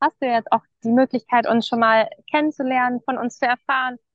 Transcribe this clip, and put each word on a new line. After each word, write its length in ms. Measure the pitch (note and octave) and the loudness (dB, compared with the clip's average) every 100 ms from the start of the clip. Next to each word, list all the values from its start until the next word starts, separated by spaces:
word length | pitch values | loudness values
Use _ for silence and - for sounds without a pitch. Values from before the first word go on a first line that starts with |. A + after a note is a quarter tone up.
hast 180 | D4 - | -4 -2
du 40 | C4 | -2
jetzt 240 | A#3 A3+ | -2 0
auch 120 | A3 - _ | -2 -2 _
die 60 | A3+ | 0
Möglichkeit, 560 | A#3+ C4 B3 - A#3+ A#3 | 2 2 -2 0 0 2
uns 200 | A3+ - | 0 0
schon 120 | A#3 | 0
mal 300 | A3+ A3 G#3+ - _ | 2 4 2 -6 _
kennenzulernen, 720 | D4+ D4+ D4 C4 B3+ B3 B3 - | -2 -2 -2 -2 0 0 -2 -6
von 120 | C4 | -6
uns 200 | A#3+ - | -6 -4
zu 80 | B3 | -2
erfahren. 520 | B3 - C4 B3+ B3 _ | -2 -4 -4 -4 -8 _